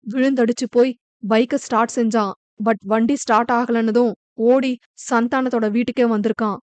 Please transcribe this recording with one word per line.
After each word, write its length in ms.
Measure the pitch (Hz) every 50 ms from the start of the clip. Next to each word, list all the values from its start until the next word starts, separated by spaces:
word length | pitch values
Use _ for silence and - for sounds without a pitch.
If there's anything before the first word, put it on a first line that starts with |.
| _
விழுந்தடிச்சு 580 | - 208 269 254 277 277 254 240 220 240 - 262 233
போய் 220 | - 240 240 262 240 _ _ _ _ _ -
பைக்கை 340 | 190 220 220 254 247 285
ஸ்டார்ட் 380 | 277 - - 247 214 233 233 -
செஞ்சான். 380 | - 233 220 208 226 208 196 190 _ _ _ _ _
But 200 | 208 220 226 - _
வண்டி 300 | 196 214 226 226 233 285
ஸ்டார்ட் 360 | 285 - - 233 214 240 233
ஆகலன்னதும் 600 | 247 233 247 233 240 226 226 226 214 240 247 233 202 _ _ _ _ -
ஓடி 300 | 226 233 254 269 262 262 254 233 _ _ _ -
சந்தானத்தோட 640 | - - 247 233 233 240 277 262 262 254 240 233 220 214
வீட்டுக்கே 340 | 208 233 247 - 233 - 247
வந்திருக்கான். 520 | 233 226 208 202 - 196 - 226 214 196 - _ _